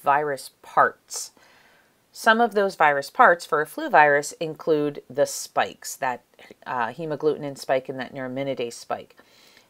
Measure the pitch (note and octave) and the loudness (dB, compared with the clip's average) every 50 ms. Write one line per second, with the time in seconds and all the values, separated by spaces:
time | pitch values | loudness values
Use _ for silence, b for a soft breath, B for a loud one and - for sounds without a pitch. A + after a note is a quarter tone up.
0 | - C#3+ C#3 D3 D3+ D3 C#3 B2+ - - - _ _ - - D#3 C3+ A2+ - - | 0 0 2 2 0 -2 -6 -8 -10 -16 -20 _ _ -4 2 2 2 2 0 -4
1 | _ _ - - - - b b b b b b b b b b b b b b | _ _ -12 -12 -12 -12 b b b b b b b b b b b b b b
2 | b _ _ - - A3+ A3 A3 A#3+ A#3 G3+ G#3 G3 G3 E3+ - E3 D3+ C#3+ C#3 | b _ _ -2 2 2 4 4 2 2 2 0 0 0 0 2 2 2 2 2
3 | C#3 - - - B3+ G3+ F3 E3+ - - - D3 D3+ - - D4 D#4+ D4+ G3+ D#3+ | -2 -6 2 6 6 6 6 4 0 -2 -2 -2 -2 -4 -6 -8 -6 2 6 6
4 | D3+ D3 C#3+ C#3+ D3 - - - E3 D#3 D3+ - - F3 D#3+ D3+ D3 D3 C#3+ C#3+ | 8 8 6 4 2 -2 -8 -8 -8 -8 -8 -8 -2 0 0 0 0 -2 -4 -8
5 | - _ B2 C#3+ C#3+ C#3 - - - - - C3+ A2+ - - - - - - - | -14 _ -2 -2 -2 -2 -2 -8 -12 -6 -4 -4 -4 -4 -6 -12 -16 -16 -10 -6
6 | C3+ B2+ B2 - - _ _ _ - - - _ _ - C3 B2+ A#2 A2 B2 E3 | -6 -6 -6 -6 -10 _ _ _ -20 -20 -20 _ _ -8 -6 -4 -4 -4 -6 -8
7 | E3 D#3 D3+ C#3+ D3+ D#3 C#3+ - D3 C#3+ C3+ - - - C#3 C3 C3 - C3+ C3 | -8 -8 -8 -2 -2 -2 -2 -2 -6 -10 -12 -12 -4 -2 -2 -2 -2 -4 -8 -10
8 | B2 - - C#3 C3 B2+ B2+ C3+ C#3 C#3 C3 C3+ B2 A#2 - - - - A#2 G#2 | -10 -10 -10 -10 -10 -8 -8 -6 -6 -6 -6 -6 -6 -8 -10 -14 -10 -10 -10 -10
9 | - - _ b b b b b b b b b b b | -10 -16 _ b b b b b b b b b b b